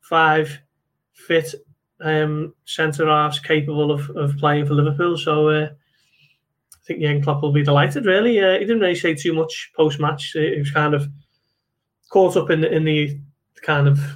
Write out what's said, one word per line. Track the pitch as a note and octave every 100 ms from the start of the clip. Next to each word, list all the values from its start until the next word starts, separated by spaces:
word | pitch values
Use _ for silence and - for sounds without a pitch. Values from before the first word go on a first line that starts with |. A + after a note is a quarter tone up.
five | _ E3 D#3+ D#3 D3 - _ _ _ _ _
fit, | _ - E3+ D3+ - _ _ _ _
um, | D#3+ D#3 D3+ D3+ D#3 _ -
centre | - D#3+ D3 D#3
halves | D3+ D3+ C#3+
capable | - D#3 D3 D3 D3
of, | C#3+ -
of | - C#3+ -
playing | D3 D3 D3
for |
Liverpool. | D3 D3+ C#3+ F3 E3
So, | - D3+ D3+
uh, | D3+ D3+ - _ _ _ _ _ _ _ _ _
I | - _
think | E3+
Jurgen | D3+ D3
Klopp | C#3+ C#3+
will | D3+
be | D3
delighted, | C#3+ C#3+ D3 C#4 G#3+
really. | F#3 A3+ A3+
Uh, | F#3+
he | F#3
didn't | G3+ A#3
really | F#3 F3
say | F3
too | D3+ E3+
much | D#3+ D#3+ - - -
post-match. | D#3 D3 D3 C#3+ -
He, | D#3+ D#3
he | D3+
was | C#3+
kind | D3+ D3+ D3
of | C#3+ - _ _ _ _ _ _ _ _ _
caught | G3 F#3 F3+
up | C#3+
in | D#3+
the, | D#3
in | D#3+ D#3
the | D3+ D3 C#3+ - _ _ _
kind | - D3 C#3+
of | C#3+ -